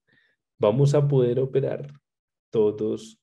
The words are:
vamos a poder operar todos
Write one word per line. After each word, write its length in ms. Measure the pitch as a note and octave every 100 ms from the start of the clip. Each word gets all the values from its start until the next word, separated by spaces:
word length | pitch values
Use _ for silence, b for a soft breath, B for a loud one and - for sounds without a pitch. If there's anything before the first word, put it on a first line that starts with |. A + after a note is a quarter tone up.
| _ _ _ _ _ _
vamos 360 | G#2+ A#2+ C#3+ D3
a 120 | C#3+
poder 320 | C#3 A#2+ B2
operar 540 | C3+ C#3+ C3+ - - - _ _ _ _ _
todos 720 | A#2 G#2+ G#2+ G#2+ A2 - -